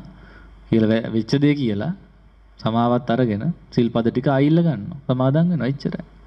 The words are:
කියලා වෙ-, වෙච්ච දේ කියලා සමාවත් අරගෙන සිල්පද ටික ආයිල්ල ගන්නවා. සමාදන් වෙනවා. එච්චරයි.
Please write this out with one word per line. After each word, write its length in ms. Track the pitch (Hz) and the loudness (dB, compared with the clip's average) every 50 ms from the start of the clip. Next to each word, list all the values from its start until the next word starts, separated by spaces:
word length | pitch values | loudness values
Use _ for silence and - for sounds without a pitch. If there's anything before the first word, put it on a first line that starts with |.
| - - - - - - - - - - - - - | -2 -4 -20 -20 -20 -20 -20 -20 -20 -20 -20 -16 -6
කියලා 240 | - 113 113 110 107 | 0 2 2 4 2
වෙ-, 180 | 110 113 117 123 | 2 0 0 -2
වෙච්ච 220 | 110 113 110 - - | -4 -4 -2 0 0
දේ 200 | 139 147 147 147 | 2 2 2 2
කියලා 380 | 143 135 113 101 101 107 160 190 - - - - - - - _ _ _ _ _ | 2 0 -2 -2 -2 -4 -6 -6 -8 -10 -20 -20 -20 -20 -20 _ _ _ _ _
සමාවත් 540 | - - 110 110 117 117 120 123 120 135 - | -6 -4 -2 0 2 2 2 0 0 0 -2
අරගෙන 340 | 117 120 127 113 101 101 120 160 175 - - | 0 0 0 0 0 -2 -4 -4 -6 -6 -10
සිල්පද 380 | - - - 120 117 - 120 113 | -6 -2 0 0 0 0 0 0
ටික 220 | 117 - 127 123 | 0 0 0 0
ආයිල්ල 320 | 151 135 135 143 151 160 170 | 0 2 2 2 4 4 2
ගන්නවා. 400 | 170 170 135 104 104 - - 139 - | 2 2 -2 -4 -6 -10 -12 -10 -4
සමාදන් 440 | - 127 127 127 135 139 160 170 | -4 -2 0 2 2 2 2 2
වෙනවා. 200 | 180 180 139 113 | 2 0 -2 -2
එච්චරයි. 380 | 127 139 139 - 220 - - - - - - - | -4 -4 -4 -6 -6 -6 -6 -12 -14 -18 -20 -20